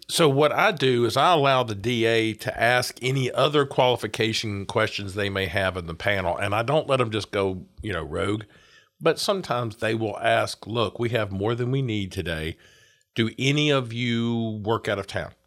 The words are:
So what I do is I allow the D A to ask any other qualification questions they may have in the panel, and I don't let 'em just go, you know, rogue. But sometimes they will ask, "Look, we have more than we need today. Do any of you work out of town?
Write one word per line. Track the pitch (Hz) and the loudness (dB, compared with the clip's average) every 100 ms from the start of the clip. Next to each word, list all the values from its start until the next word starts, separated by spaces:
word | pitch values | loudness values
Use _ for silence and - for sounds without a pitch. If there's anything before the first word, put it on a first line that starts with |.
| - | -4
So | - 160 | 2 4
what | 135 151 | 6 4
I | 120 196 | 4 2
do | 170 131 120 | 2 2 4
is | 117 117 | 2 4
I | 160 | 4
allow | 165 139 131 | 6 4 4
the | 117 101 | 2 -2
D | 113 120 113 | -2 2 2
A | 113 110 | 2 2
to | 107 113 - | -2 -6 0
ask | 117 123 120 - | 2 2 0 -4
any | 127 135 123 | -2 0 0
other | - 143 147 | 2 2 4
qualification | 139 - 127 120 110 - 110 110 113 98 98 | 2 4 4 2 -2 -2 -2 -2 -4 -6 -2
questions | 113 110 - 98 | 0 0 -2 -6
they | 98 101 | -4 -2
may | 98 92 | -2 -2
have | 98 95 92 | 0 0 -2
in | 85 | -6
the | |
panel, | 80 101 98 90 - | -4 0 0 0 -2
and | 101 | 0
I | 104 | 0
don't | 117 156 139 | 0 0 2
let | 131 | 0
'em | 117 | 0
just | 107 - | -2 -2
go, | 104 98 92 - - | 0 0 -2 -10 -12
you | 107 | -6
know, | 87 | -6
rogue. | 73 87 95 107 110 - _ - _ - | -4 -2 -2 -2 -6 -20 _ -20 _ -8
But | 165 151 | -4 -2
sometimes | - 196 - 120 117 - | -2 -2 -2 -4 -4 -4
they | 110 | -2
will | 113 110 101 | -2 -4 -2
ask, | 113 113 104 - - | 2 2 0 -6 -6
"Look, | 113 110 - | -2 -2 -2
we | 120 | -2
have | 113 101 | -2 -2
more | 95 104 | -2 -2
than | 120 123 | -2 -2
we | 135 | -2
need | 127 107 95 | -2 -2 -4
today. | 95 85 80 80 - - _ _ _ _ | -6 -6 -4 -6 -8 -14 _ _ _ _
Do | - 113 - | -2 -2 0
any | 131 147 151 | 0 2 2
of | 139 120 | 2 0
you | 117 120 117 117 117 113 107 | -4 -2 0 0 0 -2 -2
work | 101 113 110 | -2 0 0
out | 101 | -2
of | 95 | -2
town? | 95 80 - | -6 -8 -12